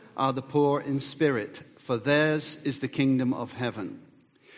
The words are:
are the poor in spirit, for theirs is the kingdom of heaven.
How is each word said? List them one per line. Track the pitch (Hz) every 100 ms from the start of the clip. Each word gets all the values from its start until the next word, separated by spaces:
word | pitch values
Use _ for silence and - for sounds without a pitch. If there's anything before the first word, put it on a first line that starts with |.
| - -
are | 135
the | 131
poor | 127 147 143 143
in | 143 139
spirit, | - - 151 123 101 - - -
for | - 117
theirs | 139 147 156 156 147 -
is | 143 131
the | 131
kingdom | - 135 131 127
of | 127 120
heaven. | - 120 - 95 - - _ _ _ _